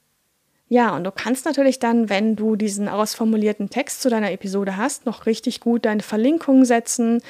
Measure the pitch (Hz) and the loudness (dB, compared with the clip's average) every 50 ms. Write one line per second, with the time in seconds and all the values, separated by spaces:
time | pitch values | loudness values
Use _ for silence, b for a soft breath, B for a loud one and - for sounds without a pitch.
0 | _ _ _ _ _ _ _ _ _ _ _ _ _ - 233 240 240 214 170 139 | _ _ _ _ _ _ _ _ _ _ _ _ _ 0 2 2 2 2 0 -2
1 | 175 190 - - - 220 254 - - 330 285 277 277 269 262 - - 233 226 233 | -4 -6 -6 -6 -4 -4 -4 -4 -4 -2 0 2 2 2 2 0 0 0 2 2
2 | 226 208 202 190 214 220 220 208 214 220 220 196 220 208 196 202 208 202 - 202 | 2 2 0 0 0 0 0 0 0 0 0 0 -2 -2 -2 -4 -4 -4 -2 -2
3 | 214 214 - - 233 220 220 214 208 214 208 - 202 202 - 240 294 - - - | -2 -2 -2 -2 0 0 2 2 2 0 -2 -2 -6 -6 -4 -6 -6 -6 -6 -4
4 | - 262 233 214 214 196 175 190 - 196 185 202 202 190 190 190 226 285 - - | -2 0 0 0 -2 -2 -4 -6 -6 -6 -4 -4 -4 -4 -4 -4 -4 -4 -4 -6
5 | - 247 208 - - 220 226 220 - 254 - - - 233 233 233 - 220 214 214 | -6 -6 -6 -4 -2 -2 -2 -2 -2 -6 -6 -4 -2 0 0 2 2 0 0 0
6 | - - 220 214 226 269 320 330 - - 269 262 262 240 240 233 233 - - - | -2 -2 -2 0 2 2 2 2 2 4 6 6 6 6 4 2 0 -2 -2 0
7 | 233 226 233 233 B | 0 2 0 0 B